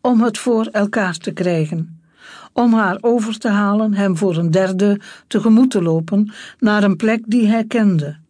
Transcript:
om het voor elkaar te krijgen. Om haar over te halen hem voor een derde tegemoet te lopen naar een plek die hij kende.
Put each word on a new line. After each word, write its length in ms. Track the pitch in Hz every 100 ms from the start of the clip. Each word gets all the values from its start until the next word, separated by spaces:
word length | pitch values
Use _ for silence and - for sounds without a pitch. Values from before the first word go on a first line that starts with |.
om 220 | 247 240
het 160 | 233 214
voor 280 | - 226 220
elkaar 500 | 214 202 220 190 175
te 160 | -
krijgen. 680 | 165 180 165 151 165 160 - _ _ - - -
Om 200 | - 240
haar 260 | 226 202 -
over 380 | 240 240 220 220
te 100 | 240
halen 460 | 202 202 208 220
hem 220 | 202 202 170
voor 200 | 196 165
een 140 | 170
derde 500 | 170 190 185 202 202 - - _
tegemoet 440 | 214 214 220 262
te 120 | 220
lopen 500 | 170 160 165 202 208 - - -
naar 240 | 220 208
een 140 | 202 175
plek 260 | 220 226 220
die 200 | 240 214
hij 180 | 226
kende. 520 | 220 233 208 175 143 151